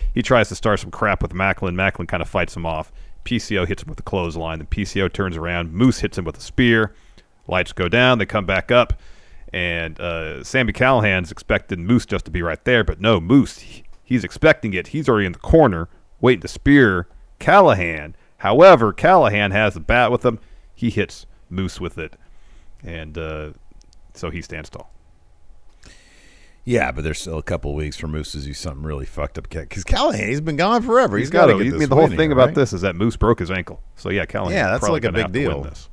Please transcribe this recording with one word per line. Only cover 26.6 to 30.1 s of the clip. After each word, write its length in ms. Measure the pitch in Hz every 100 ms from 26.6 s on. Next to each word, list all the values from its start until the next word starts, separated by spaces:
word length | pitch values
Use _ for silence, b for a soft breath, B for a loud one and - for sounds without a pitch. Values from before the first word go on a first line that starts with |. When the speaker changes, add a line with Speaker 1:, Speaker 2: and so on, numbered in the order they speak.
Speaker 2:
Yeah, 280 | - 120 65
but 120 | 62
there's 160 | 76 73
still 160 | 90 80
a 40 |
couple 320 | - 85 73
weeks 220 | 73 76 -
for 120 | 80
Moose 240 | 78 73
to 80 | 76
do 140 | 69
something 280 | 71 85 69
really 220 | 78 71
fucked 320 | 65 - 73 80
up. 140 | -
Ca-, 160 | 85 69
'cause 180 | 101
Callihan, 440 | 87 - 285